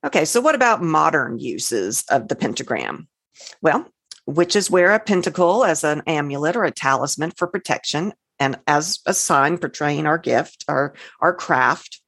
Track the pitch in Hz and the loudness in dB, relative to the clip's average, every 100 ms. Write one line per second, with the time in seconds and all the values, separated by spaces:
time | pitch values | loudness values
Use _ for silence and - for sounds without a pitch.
0 | 143 208 151 240 277 285 247 220 170 156 | 0 0 2 2 2 4 4 4 2 2
1 | 156 160 120 113 123 78 - 117 95 113 | 4 2 -2 -6 -8 -6 -4 -2 -2 -4
2 | - 135 107 - - - - 104 60 - | 0 0 0 -4 -2 -4 -6 -6 -6 -8
3 | 160 _ _ _ - - 165 220 339 _ | -14 _ _ _ -20 -2 0 0 -2 _
4 | _ - - 147 175 208 190 180 180 214 | _ -16 -6 0 2 0 2 4 4 4
5 | 214 190 170 160 175 208 233 160 156 151 | 2 0 0 2 2 4 2 2 0 -2
6 | - 156 147 139 151 220 180 - 135 135 | -2 -2 -2 -2 -2 0 -2 -2 0 0
7 | 143 - 160 - 175 180 - 147 - 147 | -2 -4 -6 -4 -4 -4 -4 -6 -4 -4
8 | 196 - _ _ 135 135 - 147 165 - | -4 -8 _ _ -2 -2 0 0 0 -6
9 | - - - 151 139 175 147 - 147 147 | -4 -2 2 2 4 0 -4 -4 -2 0
10 | 151 165 165 120 - _ - 143 143 - | 0 0 0 0 0 _ -4 -2 -2 -6
11 | - - 170 175 - 139 127 151 - - | -20 -2 -2 -2 0 2 2 0 -6 -20